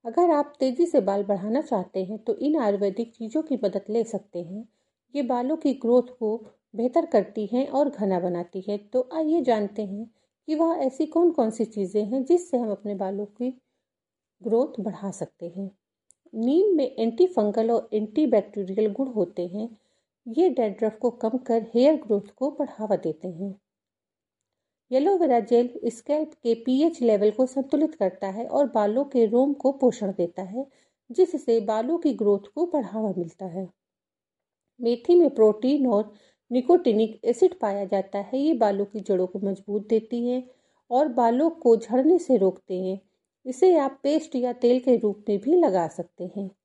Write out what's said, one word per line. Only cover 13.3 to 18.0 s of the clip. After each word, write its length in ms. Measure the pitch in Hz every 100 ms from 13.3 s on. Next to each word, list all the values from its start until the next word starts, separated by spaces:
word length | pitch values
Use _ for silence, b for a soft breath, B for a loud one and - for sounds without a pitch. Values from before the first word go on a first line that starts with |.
| _ 247 254 _ _ _ _ _ _ _ _
ग्रोथ 300 | 226 233 277 -
बढ़ा 300 | 208 175 196
सकते 360 | - 165 _ 170
हैं। 240 | 180 196 _ _ _ _ _ _
नीम 400 | 220 233 320 415 330
में 80 | 254
एंटीफंगल 840 | - 226 233 359 269 208 202 226
और 180 | 233 -
एंटीबैक्टीरियल 1000 | 214